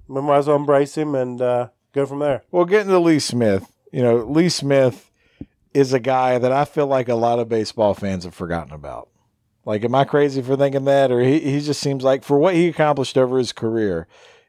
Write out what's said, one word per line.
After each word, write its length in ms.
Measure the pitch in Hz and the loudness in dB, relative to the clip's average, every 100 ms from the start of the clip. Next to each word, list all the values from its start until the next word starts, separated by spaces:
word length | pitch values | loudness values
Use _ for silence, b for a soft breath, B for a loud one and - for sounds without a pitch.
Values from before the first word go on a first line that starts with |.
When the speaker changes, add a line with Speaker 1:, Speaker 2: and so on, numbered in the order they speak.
| - | -12
Speaker 1:
We 140 | 135 | -6
might 180 | 147 143 | 0 2
as 80 | 143 | 2
well 100 | 143 | 0
embrace 400 | 147 143 143 151 | 2 2 2 -2
him 200 | 151 139 | -4 -2
and, 260 | 127 123 | -4 -2
uh, 260 | 123 123 120 _ _ | -2 -2 -4 _ _
go 140 | 139 139 | -6 -4
from 140 | 143 | -4
there. 240 | 147 123 - | -4 -4 -2
Speaker 2:
Well, 140 | 180 175 | -2 2
getting 220 | 208 196 | 2 4
to 60 | 185 | 2
Lee 180 | 170 156 | 4 2
Smith, 540 | - 120 113 98 - _ _ | 0 0 0 0 -4 _ _
you 100 | 143 | -2
know, 140 | 120 120 | 2 2
Lee 300 | 113 151 175 | 2 0 0
Smith 600 | - 139 139 127 - _ B B B B B _ | 0 0 2 2 0 _ B B B B B _
is 200 | 143 135 | 0 2
a 80 | 131 | 0
guy 380 | 117 131 127 123 | 0 0 0 0
that 140 | 127 | 0
I 120 | 135 147 | 0 -2
feel 200 | - 143 | -2 0
like 220 | 135 123 | 0 0
a 60 | |
lot 240 | 117 117 120 | 0 0 0
of 100 | 113 | -2
baseball 460 | 113 107 - 104 | -2 -4 0 0
fans 300 | 98 101 95 | 0 -4 -6
have 100 | 87 | -8
forgotten 380 | - 87 85 71 | -12 -8 -6 -8
about. 340 | 76 71 60 - _ _ _ _ _ | -14 -14 -16 -18 _ _ _ _ _
Like, 200 | - 107 | -8 -4
am 100 | 117 | -2
I 100 | 131 | 0
crazy 380 | 139 147 147 135 | 2 2 0 -2
for 140 | 123 135 | -4 0
thinking 280 | 139 135 | 0 0
that? 260 | 135 139 135 | 0 2 2
Or 100 | 123 | 2
he, 180 | 127 151 | 2 2
he 200 | 143 143 | 0 -2
just 200 | 147 135 | -2 -4
seems 240 | 147 139 | -4 -2
like, 180 | 131 135 | 0 0
for 160 | - 143 | 0 2
what 160 | 170 | 2
he 140 | 175 175 | 2 0
accomplished 480 | 160 151 143 127 135 | 2 0 0 -2 0
over 220 | 127 131 | 0 0
his 140 | 120 | -2
career, 540 | - 113 113 104 85 82 b b b | -4 -4 -2 -2 -4 -8 b b b